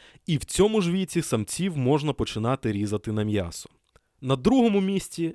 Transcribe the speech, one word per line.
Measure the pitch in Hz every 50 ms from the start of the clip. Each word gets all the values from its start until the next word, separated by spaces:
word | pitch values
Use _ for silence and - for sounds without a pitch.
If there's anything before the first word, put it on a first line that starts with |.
| - - - _ _
і | - 165
в | 131 -
цьому | - - - 190 214 220 220
ж | 180 170
віці | 175 190 190 - - 175
самців | 156 - - 113 104 - - - 175 196 165 143
можна | 127 123 147 147 147 151
починати | 135 - 117 - - 113 107 117 135 - - 113
різати | 107 101 104 101 107 101 - 117
на | 107 107
м'ясо. | 107 107 104 101 90 85 - - - - _ _ _ _ _ _ _ _ _ _
На | - 127 135
другому | 127 127 - 254 269 233 233 202 202
місці | 190 190 196 190 - - - - 170 160